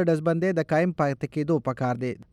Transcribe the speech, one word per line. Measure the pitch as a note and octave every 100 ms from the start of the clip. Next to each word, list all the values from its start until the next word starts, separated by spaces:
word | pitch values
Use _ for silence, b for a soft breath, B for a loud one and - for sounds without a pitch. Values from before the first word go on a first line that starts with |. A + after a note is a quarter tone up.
د | E3+
ډزبندۍ | D#3+ D#3+ E3 F3+ E3+
د | D#3
قایم | D#3 F3+ E3
پاتې | D3 C3+ D3 D3+
کېدو | D3 D#3 C3+
پکار | B2 B2+ B2
دی. | B2+ A2+ -